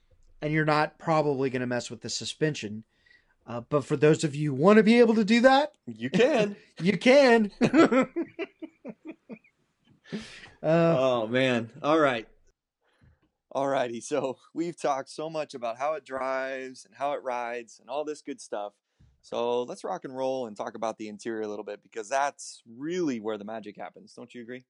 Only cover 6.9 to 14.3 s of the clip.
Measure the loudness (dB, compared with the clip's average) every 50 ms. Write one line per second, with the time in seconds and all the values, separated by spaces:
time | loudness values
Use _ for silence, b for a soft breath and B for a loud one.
6.9 | 0 4 6 6 8 8 8 8 6 6 4 2 0 0 0 2 6 6 4 6
7.9 | 4 2 0 0 -2 -8 -8 -8 -8 -12 -12 -12 _ -18 -18 -18 _ _ -20 -20
8.9 | -20 _ -18 -20 -20 _ _ -20 -20 -20 _ _ _ _ _ _ _ _ _ _
9.9 | _ _ B B B -12 B B B B B B B B -2 0 2 4 4 4
10.9 | 2 2 2 2 2 0 -2 0 0 0 2 2 0 -2 -4 -6 -10 -6 -2 2
11.9 | 2 4 4 2 0 -2 -8 _ _ _ _ _ _ _ _ _ _ _ _ _
12.9 | _ _ _ _ _ _ _ _ _ _ _ _ -6 -4 -2 -2 0 -2 -2 -2
13.9 | -6 -10 -8 -4 -4 -2 -2 -4